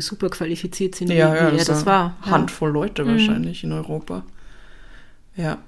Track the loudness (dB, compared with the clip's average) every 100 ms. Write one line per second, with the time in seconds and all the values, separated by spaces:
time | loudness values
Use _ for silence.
0 | -8 -4 -4 -4 -6 -4 -6 -4 -4 -2
1 | 0 4 6 6 4 4 2 2 4 4
2 | 2 -4 0 2 2 -2 -2 0 -2 -2
3 | 0 4 4 2 -2 -6 -6 -6 -6 -8
4 | -8 -10 -10 -16 -18 -20 -20 -20 -20 -20
5 | -20 -20 -18 -6 -4 -6